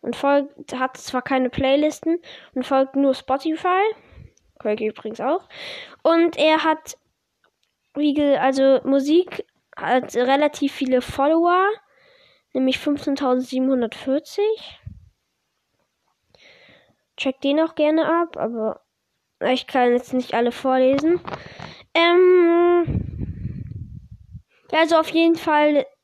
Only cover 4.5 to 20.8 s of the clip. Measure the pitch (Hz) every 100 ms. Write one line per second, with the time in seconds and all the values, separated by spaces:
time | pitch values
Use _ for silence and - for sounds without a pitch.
4.5 | _ 220 214 214 - 220 220 233 349 -
5.5 | - - - - - - 330 339 339 311
6.5 | 311 320 311 - - _ _ _ _ _
7.5 | _ _ _ _ - 294 285 294 277 262
8.5 | 269 269 262 - 277 277 320 359 - -
9.5 | _ _ - - 254 247 226 247 277 294
10.5 | 294 277 - 254 254 - - 277 330 339
11.5 | 359 392 440 _ _ _ _ _ _ _
12.5 | 262 262 262 - 285 - 277 277 254 254
13.5 | 254 262 262 233 - 269 277 294 - 415
14.5 | 440 - - - - _ _ _ _ _
15.5 | _ _ _ _ _ _ _ _ _ -
16.5 | _ _ _ _ _ _ - 269 254 277
17.5 | 294 320 - 302 320 302 339 339 - 220
18.5 | 233 220 - _ _ _ _ _ _ 214
19.5 | 254 - 262 247 247 247 254 247 226 240
20.5 | - 269 262